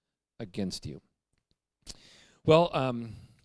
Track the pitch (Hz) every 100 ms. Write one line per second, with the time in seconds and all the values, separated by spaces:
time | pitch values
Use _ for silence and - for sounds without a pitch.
0 | _ _ _ - 104 101 95 - - 69
1 | _ _ _ _ _ _ _ _ - -
2 | - - - _ - 156 175 160 131 120
3 | 117 107 - -